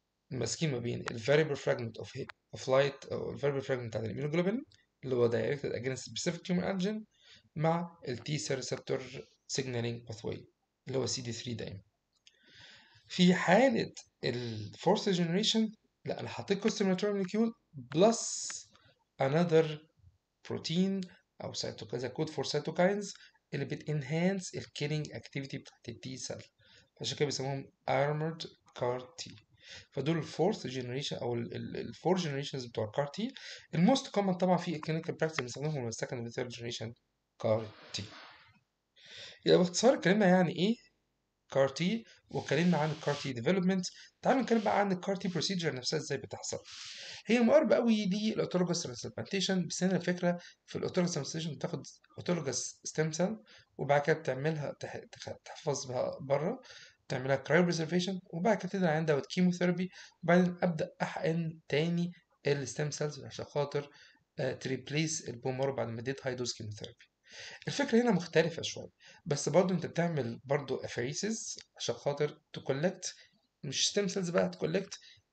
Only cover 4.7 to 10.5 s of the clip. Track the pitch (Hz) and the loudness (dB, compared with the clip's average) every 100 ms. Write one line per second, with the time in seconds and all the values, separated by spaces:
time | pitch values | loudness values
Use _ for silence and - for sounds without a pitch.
4.7 | - _ _ 135 123 120 113 117 143 - | -20 _ _ -2 4 4 4 0 -2 -2
5.7 | - 127 131 - 113 175 170 - 180 185 | -4 -4 -6 -8 -4 -4 -4 -2 0 0
6.7 | 196 185 214 214 _ - - _ 156 160 | 0 -2 -2 -8 _ -20 -20 _ 0 2
7.7 | 170 175 - - 120 - 151 - 135 120 | 2 -2 -8 -8 -6 -4 -4 -2 -4 -4
8.7 | 135 - 135 127 131 - _ - - 127 | -6 -2 -4 -4 -12 -16 _ -8 -4 -2
9.7 | 120 117 117 - 110 110 107 - | -2 -2 -4 -10 -10 -8 -8 -10